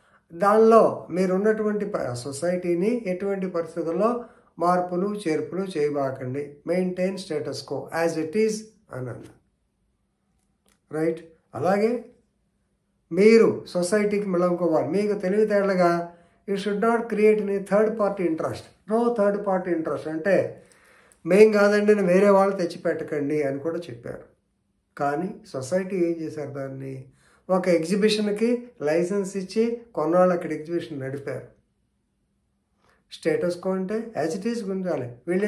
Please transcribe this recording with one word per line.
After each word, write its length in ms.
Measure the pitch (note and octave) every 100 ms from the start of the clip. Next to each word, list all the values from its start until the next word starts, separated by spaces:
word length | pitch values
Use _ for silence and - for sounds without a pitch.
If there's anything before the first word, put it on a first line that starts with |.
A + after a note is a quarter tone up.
| _ _ _ E3
దానిలో 400 | G3+ G#3+ A3+ A3+ D#3+ - - E3
మీరున్నటువంటి 720 | F#3+ F#3 G#3 G#3+ G#3+ G#3 G3+ D#3
ప-, 180 | B2+ A#2+
సొసైటీని 720 | C#3+ C#3 E3+ F3+ F3 E3+ G3+ B3 G3+
ఎటువంటి 360 | F3+ G3 G3 F#3 E3+
పరిస్థితుల్లో 540 | E3 F3 D#3+ E3 G#3+ A#3+ - _ _ -
మార్పులు 460 | E3+ F3+ F3+ F3 G3+ G#3 E3
చేర్పులు 400 | D#3 - E3+ F#3+ E3
చేయబాకండి, 800 | D3 C#3+ C3+ B2+ C3 C3 C#3+ - -
maintain 420 | F3+ F3+ F3+ F#3 F#3+ -
status 340 | D3+ C#3+ - -
quo 140 | C3+ - E3
as 80 | E3+ D#3+ D#3
it 80 | G#3+ A3
is 100 | G#3+ - _ _
అని 140 | B2+ B2+
అన్నారు. 240 | G#2 - _ _ _ _ _ _ _ _ _ _ _ _ _ _ _ _ D#3
Right. 240 | D#3+ E3 - _ _ -
అలాగే 320 | D#3+ G3+ A3 A#3+ - _ _ _ _ _ _ _ _ _ _ E3+
మీరు 300 | G#3 A3+ G3+ - -
సొసైటీకి 540 | F3+ F3 G#3+ G#3 G3+ G3
మళ్ళీ 140 | F3+ F3+
ఇంకో 140 | F3 F3
వాళ్ళు, 160 | D#3 C3+ F#3
మీకు 200 | G#3 F#3+
తెలివితేటలుగా, 640 | F#3 G#3 G#3+ G3+ G3 F#3 F3 F3 E3+ - _ _ -
you 80 | G3
should 180 | G#3 G3+ A3+
not 160 | A#3 A3+
create 300 | G3+ G#3+ G#3+
any 140 | G3 G3 F#3
third 180 | G3 G#3+ -
party 240 | G3+ G3 F3
interest, 340 | D#3+ D3 A2 - _ -
no 80 | A3 A#3+ A#3
third 180 | G3+ G3+ G3
party 220 | F#3 F3+ E3
interest. 300 | D3+ C#3+ D#3
అంటే 240 | D#3+ - F3 - - - _ _ _ _ _ D#3+
మేం 160 | F#3 A3 G#3
కాదండి, 380 | G3+ G#3 G#3 G#3
నేను 120 | F#3+
వేరే 160 | F#3 G3+ G3
వాళ్ళు 180 | G3 F#3+
తెచ్చిపెట్టకండి 760 | E3+ - F3 D#3 D3+ D3+ C#3+ D3+ C#3
అని 120 | C3+ D#3
కూడా 140 | D#3+ -
చెప్పారు. 360 | A#2+ B2+ - - _ _ _ _ _ _ -
కానీ 280 | C#3+ D3 F#3+ - -
సొసైటీ 440 | C3+ B2 F#3 F#3+ G3 E3+
ఏం 80 | E3
చేశారు, 300 | D#3 D3+ C3+ C3+
దాన్ని 340 | C3+ C3+ C3+ C3 C3 _ _ _ - F#3
ఒక 100 | F#3 E3+
ఎగ్జిబిషన్‌కి 720 | D#3+ G3+ G#3+ G#3 G#3 G3+ A3+ A#3+ - - D3
లైసెన్స్ 460 | D#3+ F3 G3+ F#3 G3
ఇచ్చి 240 | F#3 A3 A#3 A#3 - -
కొన్నాళ్ళు 360 | D#3 F3 F#3 E3+
అక్కడ 140 | E3 D3+
ఎగ్జిబిషన్ 440 | D#3 E3+ - D3 C3
నడిపారు. 420 | - - B2 - _ _ _ _ _ _ _ _ _ _ _ _ _ _ _ _ -
స్టేటస్ 420 | E3 D#3 F3 F3
quo 100 | F#3+ F#3+
అంటే 180 | F#3 G#3+ A3+ -
as 80 | D#3 F#3+
it 100 | G#3+
is 80 | A3+ G3 F#3+
ఉండాలి. 340 | F#3 D3+ A#2+ - -
వీళ్ళు 180 | F3+